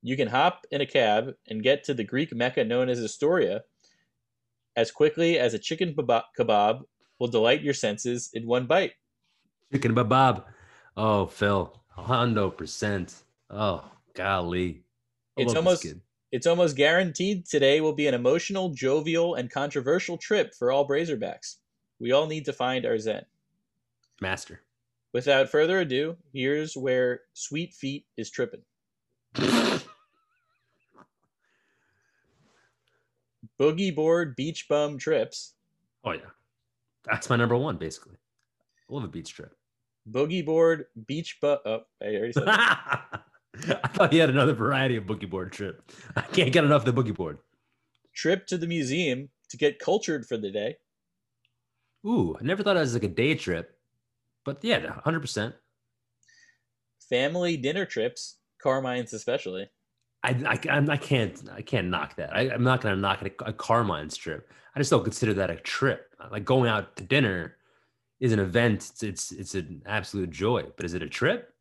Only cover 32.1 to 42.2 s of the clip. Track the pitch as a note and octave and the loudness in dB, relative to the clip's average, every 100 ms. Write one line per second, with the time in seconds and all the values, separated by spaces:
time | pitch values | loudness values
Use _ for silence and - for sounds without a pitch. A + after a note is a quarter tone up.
32.1 | _ _ _ _ _ _ _ _ _ _ | _ _ _ _ _ _ _ _ _ _
33.1 | _ _ _ - _ C#3+ D#3+ G3 D3+ D#3 | _ _ _ -20 _ 2 4 -2 0 2
34.1 | E3+ E3 B2 D#3+ D#3+ - D3 D3 C#3+ D3+ | 2 2 -4 -6 -6 -2 0 0 -4 0
35.1 | D3+ A2 - - _ _ _ _ _ A2 | 0 0 -6 -16 _ _ _ _ _ -8
36.1 | D#2+ - - _ _ _ _ _ _ - | -8 -10 -20 _ _ _ _ _ _ -6
37.1 | A2 - A#2+ A#2 A#2+ D3 F2 D#2+ - - | -4 0 2 4 2 0 -4 -8 -10 -20
38.1 | - _ _ _ _ _ _ _ C#3 G2+ | -20 _ _ _ _ _ _ _ -10 -8
39.1 | E2 - - - _ _ _ _ _ - | -10 -14 -16 -20 _ _ _ _ _ -8
40.1 | A#2 D3 F3+ D3+ D#3+ E3 D#3+ C#3 A#2 A2 | -2 -2 -2 0 4 4 4 -4 -16 -8
41.1 | D3 E3+ - C#3+ C#3+ G#2+ A2 - _ G#2 | -8 -8 -2 0 0 -2 -6 -6 _ -6
42.1 | G#2 | -4